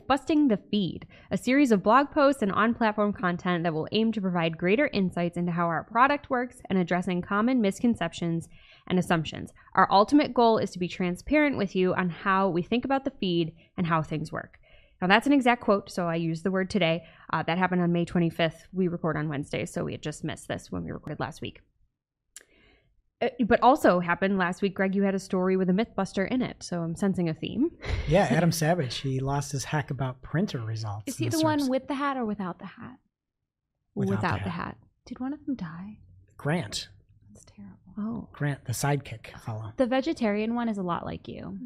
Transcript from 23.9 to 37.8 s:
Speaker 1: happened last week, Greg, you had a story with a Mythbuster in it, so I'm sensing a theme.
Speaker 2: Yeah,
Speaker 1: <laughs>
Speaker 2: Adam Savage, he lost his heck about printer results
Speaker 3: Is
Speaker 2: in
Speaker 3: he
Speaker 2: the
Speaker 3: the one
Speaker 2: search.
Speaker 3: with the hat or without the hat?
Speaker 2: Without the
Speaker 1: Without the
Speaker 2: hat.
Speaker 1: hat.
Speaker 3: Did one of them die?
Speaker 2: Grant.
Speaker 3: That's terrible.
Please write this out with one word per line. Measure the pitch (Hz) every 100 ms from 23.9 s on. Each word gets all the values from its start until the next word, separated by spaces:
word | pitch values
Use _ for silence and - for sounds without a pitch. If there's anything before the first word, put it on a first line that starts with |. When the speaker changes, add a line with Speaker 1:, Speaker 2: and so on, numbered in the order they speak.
| 180
Speaker 1:
happened | 175 175 196 196
last | 175 180
week, | 202 196
Greg, | 196
you | 196
had | 196 190
a |
story | - 190 185 185
with | 185
a |
Mythbuster | 185 233 - 190 202 190
in | 254
it, | 190 -
so | - 175
I'm | 165 165
sensing | 202 185 170
a |
theme. | 156 - 214 339 - - - -
Speaker 2:
Yeah, | 175
Speaker 1:
<laughs> | 220
Speaker 2:
Adam | 165 170
Savage, | - 156 175 123 -
he | 135 131
lost | 135 143 135
his | 135
heck | - 151 -
about | 127 131 -
printer | - 156 208 131
results | 110 110 110 104 -
Speaker 3:
Is | -
Speaker 2:
in |
Speaker 3:
he | -
Speaker 2:
the | 330
Speaker 3:
the |
one | 320 294
Speaker 2:
search. | 269
Speaker 3:
with | 262 262
the | 269
hat | 285 262
or | 220
without | 208 180 -
the | 190
hat? | - 233 262 _ _ _ _ _ _ _ _ _ 208
Speaker 2:
Without | 196
the | 196 180
Speaker 1:
Without | -
the | 190
Speaker 2:
hat. | 170 -
Speaker 1:
hat. | - _ _ -
Speaker 3:
Did | 247
one | 262
of | 294 294
them | 247
die? | 165 170 202 214 - - - -
Speaker 2:
Grant. | 143 170 104 - - - _ _ -
Speaker 3:
That's | - - -
terrible. | 196 -